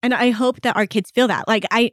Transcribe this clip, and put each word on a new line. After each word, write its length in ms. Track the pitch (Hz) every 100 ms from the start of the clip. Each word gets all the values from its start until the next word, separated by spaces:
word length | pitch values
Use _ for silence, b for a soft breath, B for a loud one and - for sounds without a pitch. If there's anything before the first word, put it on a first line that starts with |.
And 120 | 247
I 160 | 247 247
hope 320 | 220 254 254
that 140 | - -
our 100 | 208
kids 240 | 226 185
feel 180 | - 247
that. 180 | 170 -
Like, 160 | 220 -
I, 200 | 220 240